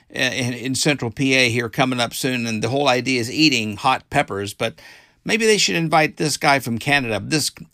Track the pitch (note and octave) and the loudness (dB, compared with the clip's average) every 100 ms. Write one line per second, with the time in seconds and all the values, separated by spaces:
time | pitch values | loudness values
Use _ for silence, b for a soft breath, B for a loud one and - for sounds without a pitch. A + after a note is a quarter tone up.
0 | b A#2+ C3 B2+ B2 A#2+ B2+ B2+ D#3+ C#3 | b -4 -2 -2 -4 -4 -4 -2 0 0
1 | A#2+ B2 C3+ C3 B2 A#2+ A2+ - B2+ B2+ | -2 -2 2 4 2 0 -4 0 0 0
2 | A2+ - C3+ B2+ A#2 A2 A2+ C#3 C#3 B2+ | -2 -2 -4 -2 -2 -2 -2 0 2 2
3 | B2 B2+ A2+ C3 D#3 B2 G#2+ F#2+ C3+ C3 | 0 -2 -2 2 2 2 -2 -2 0 0
4 | - C#3+ C#3+ G2+ G2+ - A2+ - B B | 0 -2 -2 -4 -6 -4 -6 -6 B B
5 | B B F3+ A3 A3 G#3 - F3 E3 E3 | B B -4 0 2 4 2 0 2 2
6 | D3+ - D#3+ - D#3 C#3 B2+ A2+ - C#3+ | 2 0 -4 0 2 2 0 -4 0 0
7 | A#2+ G#2 A2+ D3+ - - - | 0 -4 -2 -2 -2 -8 -18